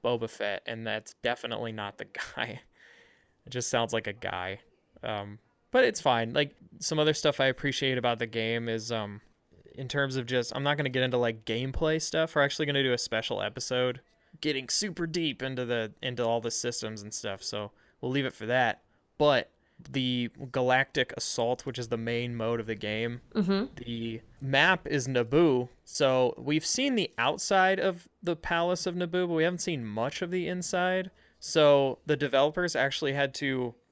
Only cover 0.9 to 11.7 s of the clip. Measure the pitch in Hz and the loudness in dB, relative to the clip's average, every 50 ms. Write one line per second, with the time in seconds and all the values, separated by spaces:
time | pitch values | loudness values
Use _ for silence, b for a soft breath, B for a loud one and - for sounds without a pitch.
0.9 | 107 107 107 - - _ - 120 123 - - 117 117 104 117 117 110 110 104 101 | -6 -6 -6 -10 -20 _ -4 -4 -4 -2 -4 -8 -6 -6 -6 -6 -6 -6 -8 -8
1.9 | 101 - 107 101 _ - - - - - 120 120 110 - - _ b b b b | -8 -12 -16 -14 _ -12 -12 -10 -6 -6 -6 -6 -6 -14 -16 _ b b b b
2.9 | b b b b b b b b b b _ - 123 127 120 - - 123 117 117 | b b b b b b b b b b _ -10 -8 -6 -4 0 0 0 0 2
3.9 | - 113 107 107 101 113 - 95 92 92 90 92 95 101 _ _ _ _ _ _ | 0 -2 -2 -2 -10 -8 -6 -6 -6 -4 -6 -6 -8 -10 _ _ _ _ _ _
4.9 | _ - - 117 110 104 101 104 104 107 _ _ _ _ _ _ - 254 269 - | _ -12 -8 -6 -6 -6 -8 -10 -14 -18 _ _ _ _ _ _ 2 4 4 4
5.9 | - - - 143 123 113 117 113 - 143 147 143 - _ - - - - - - | 2 2 2 2 4 4 2 0 0 0 0 -2 -4 _ -20 -20 -16 -8 -6 -2
6.9 | 160 156 151 156 151 - - 156 143 - 135 135 131 - - 143 131 - 143 135 | 0 2 4 2 2 2 2 0 2 4 2 2 2 0 -2 -2 -2 0 0 0
7.9 | 131 123 117 120 120 113 120 113 110 117 113 113 117 117 117 117 113 113 107 117 | 0 2 0 0 0 0 -2 -4 -2 -2 -2 0 -2 -2 -2 -2 -4 -4 -4 -4
8.9 | 120 113 107 101 101 101 _ _ _ _ _ _ _ - - - - - 135 123 | -4 -4 -4 -6 -8 -12 _ _ _ _ _ _ _ -20 -20 -20 -14 -12 -10 -4
9.9 | - 143 139 135 131 131 127 117 127 127 120 - - 135 139 143 147 143 147 135 | 0 0 0 0 0 -4 -2 0 0 0 0 0 -4 -2 0 0 0 0 -2 -2
10.9 | 127 131 127 131 123 123 120 117 113 110 107 - 113 117 127 135 | 0 0 0 2 2 2 2 0 -2 -4 -4 -4 -4 -2 -2 -4